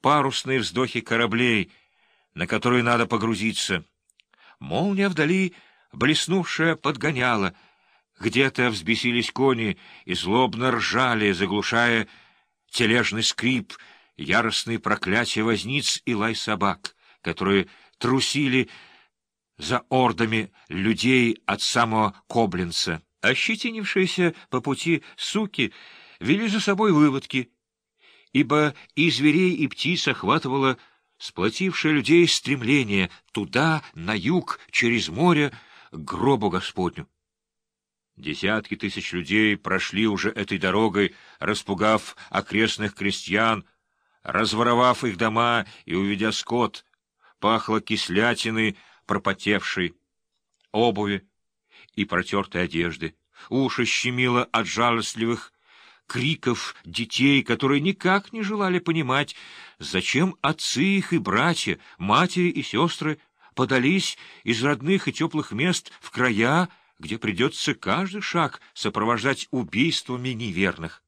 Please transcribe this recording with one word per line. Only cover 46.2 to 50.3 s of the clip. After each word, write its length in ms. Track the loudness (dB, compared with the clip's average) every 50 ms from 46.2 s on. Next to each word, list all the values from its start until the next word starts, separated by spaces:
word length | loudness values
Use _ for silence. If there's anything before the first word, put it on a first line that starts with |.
| -2 -2
скот. 520 | -2 -4 -4 -2 0 0 0 0 -2 -10 _ _ _ _ _ _ _ _ _ _ _ _
Пахло 420 | 0 2 2 2 0 0 -2 -2
кислятиной, 960 | 0 -2 -4 -4 -2 0 2 2 2 2 2 0 -2 -4 -2 0 0 -2 -2 -6 -18 -20 _ _ _
пропотевшей, 880 | -4 -4 -2 0 -2 -4 -2 0 0 0 0 0 -4 -4 -4 -4 -4 -6 _ _ _ _ _ _ _